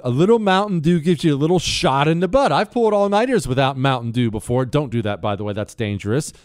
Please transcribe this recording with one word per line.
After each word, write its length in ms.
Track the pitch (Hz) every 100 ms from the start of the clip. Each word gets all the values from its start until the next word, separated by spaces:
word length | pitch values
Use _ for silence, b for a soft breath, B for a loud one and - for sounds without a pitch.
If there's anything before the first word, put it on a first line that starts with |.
A 60 | 123
little 280 | 123 185 233
Mountain 400 | 202 185 208 175
Dew 220 | 151 175
gives 240 | 151 165
you 100 | 165
a 20 | 139
little 220 | 156 180
shot 480 | - - 175 135 147
in 140 | 165
the 80 | 180
butt. 240 | 262 262
I've 180 | 147 208
pulled 240 | 247 226
all-nighters 540 | 202 202 202 254 233 127
without 280 | 127 135 135
Mountain 360 | 135 127 117
Dew 180 | 117 117
before. 340 | 104 - 123
Don't 280 | 127 147 143
do 100 | 117
that, 180 | 104 101
by 140 | 104
the 80 | 101
way. 100 | 104
That's 220 | 101 104
dangerous. 580 | - 107 101 101 120 - b